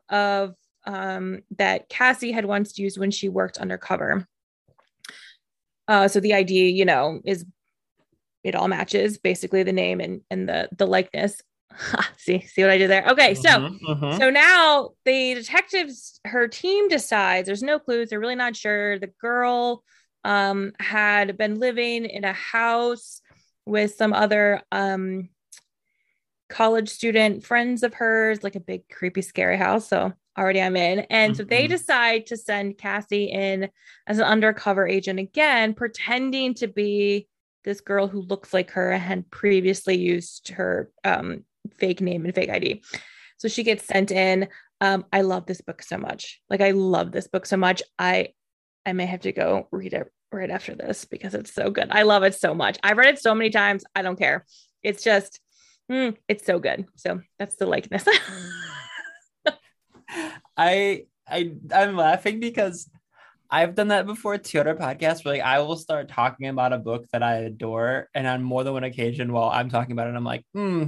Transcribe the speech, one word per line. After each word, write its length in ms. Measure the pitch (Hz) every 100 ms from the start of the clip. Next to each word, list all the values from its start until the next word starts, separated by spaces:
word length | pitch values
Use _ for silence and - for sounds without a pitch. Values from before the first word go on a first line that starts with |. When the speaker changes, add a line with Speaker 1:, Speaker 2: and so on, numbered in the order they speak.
| _
Speaker 1:
of, 460 | 202 202 202 196 175 _ _ 208
um, 540 | 196 190 190 185 190 - 185
that 320 | 196 190 -
Cassie 420 | - 254 254 233
had 140 | 226 202
once 340 | 202 208 -
used 180 | 196 190
when 140 | 196
she 180 | 202 196
worked 300 | 185 185 -
undercover. 680 | 185 185 - - - 190 180 _ _ _ _ _ _ _ - - - - _ _ _ _ -
Uh, 200 | 208 196
so 120 | 202
the 140 | 208
I 80 | 202
D, 280 | 185 190 185
you 160 | 185 185
know, 360 | 135 147 160
is, 220 | - 180 175 _ _ _ _ _ _ _ _ _
it 120 | 156 -
all 120 | 185
matches 520 | 170 - 202 208 208
basically 420 | 185 180 185 190
the 120 | 185
name 260 | 190 180 185
and, 220 | 180 185 -
and 180 | 190 185
the, 200 | 85 - 175
the 120 | 190
likeness. 520 | 190 185 147 202 - - _ _ -
<laughs> 380 | - - - -
See, 240 | - 180
see 220 | - -
what 80 | 190
I 60 | 190
did 120 | 190
there? 160 | 190 208
Okay. 260 | 262 262
So, 140 | 196 330
Speaker 2:
Mm-hmm, 380 | 262 143 190 156
mm-hmm. 340 | 147 143 175
Speaker 1:
so 100 | 262
now 600 | 285 320 359 320 285 - - 262
the 300 | 262 254 247
detectives, 840 | 226 339 381 381 311 240 - - 202
her 220 | 247 233
team 420 | - 359 403 415
decides 560 | 302 - 214 190 185 185
there's 180 | 202
no 160 | 262 302
clues. 300 | 277 233 226
They're 100 | 214
really 160 | 233 247
not 220 | 247 220
sure. 420 | 214 208 208 202
The 140 | 190 -
girl, 640 | 233 240 247 247 240 240 _ _ _ _ -
um, 480 | 202 196 196 196 -
had 580 | - 214 208 208 202 196
been 220 | 214 214
living 460 | 247 233 240 233 226
in 200 | - 196
a 80 |
house 880 | 196 - 226 233 233 240 240 - - _ _ _ _ -
with 300 | 208 208 -
some 180 | 214
other, 480 | 202 208 208 208 202 -
um, 580 | 196 196 190 190 185 180 _ _ - _ _ _ _ _ _ _ _ _
college 400 | - 226 226 214
student 560 | - 226 214 214 202 -
friends 380 | 240 240 240
of 100 | 240
hers, 500 | - 226 220 220 214
like 120 | 202 196
a 40 |
big, 300 | 185 185 -
creepy, 320 | - 180 190
scary 340 | 185 - 185 185
house. 320 | 185 196 -
So 240 | 185 190 - _ -
already 240 | 190 190
I'm 140 | 185 185
in. 240 | 175 196 -
And 280 | 220 214 214
so 80 | 208
they 180 | 240
Speaker 2:
Mm-hmm. 80 | 302
Speaker 1:
decide 540 | 349 - 262 233 226 220
to 100 | 226
send 400 | - 202 202 202
Cassie 540 | 202 202 208 208 202
in 380 | 190 196 196 196 - - - -
as 120 | 214
an 60 | 226
undercover 600 | 214 220 208 208 190 180
agent 340 | 196 190 190
again, 540 | 196 294 302 247 220
pretending 800 | 220 233 - - 247 262 269 254 247
to 120 | 226
be 640 | 202 208 202 202 202 208 _ _ _
this 160 | 202 202
girl 280 | - 202 196
who 140 | 202
looks 320 | 185 196 -
like 180 | 185 185
her 200 | 185 180
and 100 | 185
had 300 | 175 185 180
previously 640 | - 208 190 185 190 - 185
used 540 | 175 175 170 - -
her, 420 | 180 180 - - _ 190
um, 400 | - - - - _ 208 -
fake 240 | 190 180
name 240 | 185 175 165
and 100 | 185
fake 140 | 185
I 100 | -
D. 240 | - - - - - - - _
So 100 | 220
she 160 | 226
gets 220 | 226 214 -
sent 260 | 196 202
in. 360 | 190 185 190 190 - _ _
Um, 240 | 196 190 185
I 100 | 196
love 240 | 190 185 175
this 160 | 185
book 200 | - -
so 160 | - -
much. 440 | - - - - _
Like, 120 | 196
I 100 | 196
love 400 | 196 185 170 175
this 160 | 180 185
book 180 | 190 -
so 120 | 190
much. 260 | 185 180 - -
I, 320 | 180 185 - - _ _ _ _ 196
I 80 |
may 120 | 185 180
have 160 | 180
to 100 | 190
go 360 | 190 170 190 190
read 220 | 190 190
it 180 | - - _ _
right 180 | 202 180
after 260 | 180 - 208
this 300 | - 208 -
because 280 | - 190
it's 200 | 208 214
so 160 | - 202
good. 200 | 208 -
I 120 | 214
love 200 | 214 208
it 120 | 190 196
so 180 | 175
much. 260 | 165 104 -
I've 140 | 202 214
read 180 | 269 285
it 60 |
so 140 | 226 220
many 140 | 220
times. 340 | 214 202 202 - 196
I 60 |
don't 160 | 185 185
care. 280 | 151 143 - _ _ _
It's 220 | 214 202
just, 360 | 226 202 202 - _ _ _ _ -
mm, 240 | 254 247 214 -
it's 180 | 208 -
so 120 | 175
good. 280 | - - 190 _
So 260 | 180 180 - _
that's 200 | 202 -
the 80 | 190
likeness. 400 | 180 - 196 -
<laughs> 1500 | 440 - 185 175 170 156 147 - - - - _ _ 302 - _ _ _ _ - 349 311 - _ -
Speaker 2:
I, 480 | 170 190 202 190 - _ -
I, 260 | 165 170 151 -
I'm 220 | 185 202 185
laughing 440 | 156 175 202 220
because 500 | 233 233 196 175 - _ _ _ _ _ _
I've 260 | 151 170 185
done 140 | 208
that 160 | 202 196
before 320 | 220 208 202
too, 240 | - 156
on 60 | 147
our 80 | 160
podcast, 500 | 143 - 160 165 143
where, 80 | 143
like, 80 |
I 160 | 123 139
will 160 | 147 165
start 320 | 160 151 135
talking 400 | - 127 131 135
about 240 | 131 127
a 60 | 127
book 280 | 113 120 120
that 100 | 117
I 180 | 120 113
adore, 680 | 113 110 113 113 117 131 -
and 120 | 131 131
on 160 | 127
more 220 | 127 127
than 80 | 135
one 140 | 135 127
occasion 480 | 123 117 120 120
while 160 | 117 113
I'm 200 | 123 123
talking 220 | 120 123
about 160 | 120 120
it, 80 | 120
I'm 80 |
like, 220 | 120 123 -
"Hmm, 320 | 196 202 170